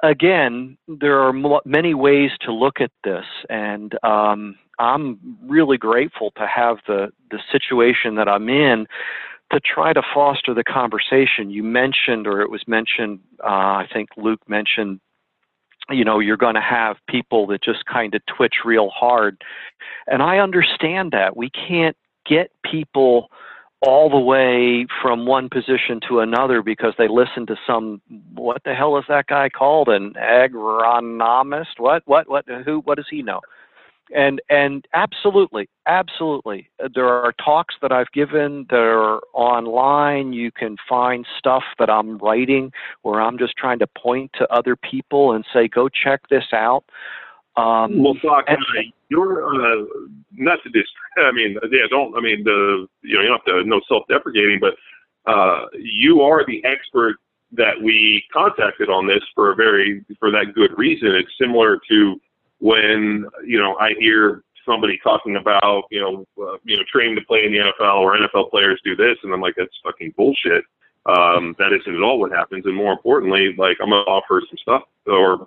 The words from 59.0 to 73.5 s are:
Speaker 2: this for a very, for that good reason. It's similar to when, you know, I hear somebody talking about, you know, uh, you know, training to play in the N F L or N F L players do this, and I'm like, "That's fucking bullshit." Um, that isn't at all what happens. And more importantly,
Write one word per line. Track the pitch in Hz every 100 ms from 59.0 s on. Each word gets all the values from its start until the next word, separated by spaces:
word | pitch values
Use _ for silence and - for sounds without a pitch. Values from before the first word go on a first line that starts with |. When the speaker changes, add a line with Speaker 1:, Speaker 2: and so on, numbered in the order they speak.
| 95
Speaker 2:
this | 101 -
for | - 101
a | 95
very, | 110 101 101 101 - 104
for | 107
that | 104 101
good | 107 101 98
reason. | 139 156 110
It's | 92 90 -
similar | 123 120 110 98 -
to | 107 101 95 _ _ _ _
when, | 107 110 107 107 107 104 104 -
you | - 113
know, | 98 95
I | 110 107
hear | 113 107 104 - _ _
somebody | - 113 107 92
talking | 117 107 107 98
about, | 95 101 101 101 -
you | 104
know, | 98 95 95 -
uh, | 95 95
you | 113 104
know, | 95
training | 131 117 107
to |
play | - 113
in | 107
the | 104
N | 101
F | -
L | 104 98
or | 95 104
N |
F | 104
L | 101 95
players | 107 98 95
do | 101 90
this, | 117 117
and | 98
I'm | 92
like, | 92 92
"That's | 90 -
fucking | 90 - 82 -
bullshit." | 127 139 - 85 - _ _ _
Um, | - 90 87 87 85 82
that | 98 98
isn't | 98
at | 85
all | 104 131
what | 95
happens. | 92 85 95
And | 95
more | 95 104
importantly, | 92 117 139 95 98 95